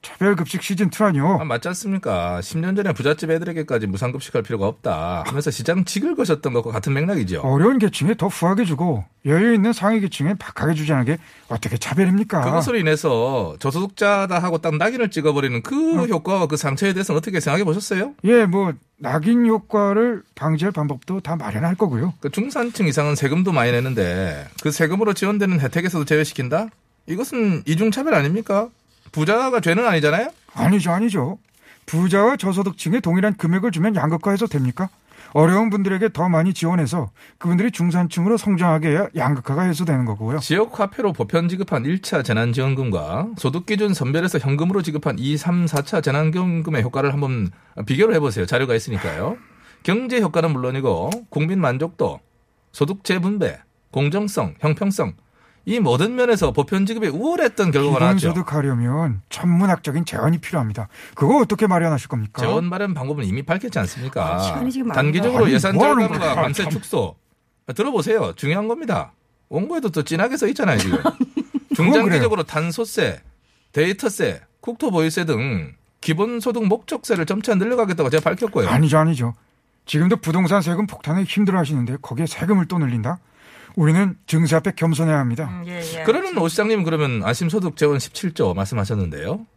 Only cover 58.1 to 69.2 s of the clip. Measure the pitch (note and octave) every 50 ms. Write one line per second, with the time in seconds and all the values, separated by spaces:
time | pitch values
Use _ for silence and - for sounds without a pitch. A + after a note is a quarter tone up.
58.1 | F#3+ F#3+ - E3+ E3 F3+ F3+ - C#3+ D3+ C#3 C#3 C3 A#2 A#2+ A#2+ C3 D3+ E3 D3+
59.1 | A2+ G2 - _ - - - F3 F3 E3+ G3 G3 F3 - - D3+ C3+ E3+ E3+ -
60.1 | - - A2+ D3+ E3+ E3 - - F3 D#3 B2 A2 G#2 - G#2+ - - - - -
61.1 | - - C#3+ F3+ B3 D4 A#3 - G#3+ - A3 G3+ F#3 E3+ E3+ E3 D#3 C3 - -
62.1 | - A#2 G#2+ G#2 _ - B2 A2+ D#3 D#3 E3+ F3 F3 F#3 G3+ G3+ F3 D3+ B2+ C3+
63.1 | D3+ D3 A#2 F#2+ F#2+ C3 C#3 - E3 F#3+ B3+ A#3+ - C#3 G2+ F2+ - B2 A#2+ C3+
64.1 | - - - D#2+ - - F#2+ F#2+ D#2+ - A#3+ C4 B3 C4+ B3+ A#3 D#3+ B2+ C#3 D3
65.1 | D3+ F3+ G3+ A#3+ B3+ B3 A3 - - G3 D3+ F#3+ G3 F#3 A#3 D4 D4 A#3+ G3+ F3+
66.1 | D#3+ - F3 D#3 - E3 D#3 - C#3+ - F#3+ E3 D#3 A3 - - - - G#2+ F2
67.1 | - _ _ _ _ _ _ _ _ _ _ - B2 - G#3+ C#4 C4+ G3 C#3+ -
68.1 | A3 G#3+ D3 F#2 - - - C#3 D#3+ G3 G#3+ A3 A#3 E4 D#4+ A#3 F#3 G#2 D#2 -
69.1 | _ _